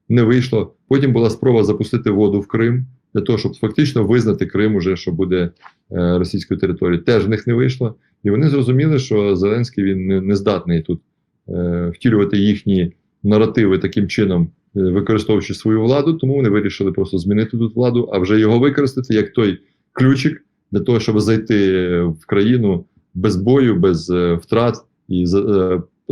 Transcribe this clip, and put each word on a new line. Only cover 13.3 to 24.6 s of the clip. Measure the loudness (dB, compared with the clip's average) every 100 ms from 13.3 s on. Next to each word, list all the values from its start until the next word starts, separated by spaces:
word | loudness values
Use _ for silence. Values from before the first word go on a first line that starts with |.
| 2 2 2 2 0
таким | -2 -2 -2
чином, | 0 0 0 -2 -6 _ -4
е, |
використовуючи | 0 0 0 0 0 -2 -2
свою | -4 -2 0
владу, | 2 2 0
тому | -2 -2 0
вони | 2
вирішили | 0 -2 -2 -4
просто | -2 -4 -4
змінити | -2 0 -2 -2
тут | -4 -2
владу, | 0 0 -2
а | -2
вже | 2 2
його | 4 4
використати | 2 2 -2 -4 -2
як | -2 0
той | 0 -2 -2 _ _ _
ключик | 0 2 2 0 -4 _ _ _
для | -4
того, | 0 0
щоб | 0 0
зайти | 2 0 0 2 2 2 0 0
в | -2 -4 -2
країну | 0 2 2 2 -2 -6 _ _
без | -4 -2 0
бою, | 2 4 4 2
без, | 2 0 -2
е, | -2 0
втрат | -2 -2 0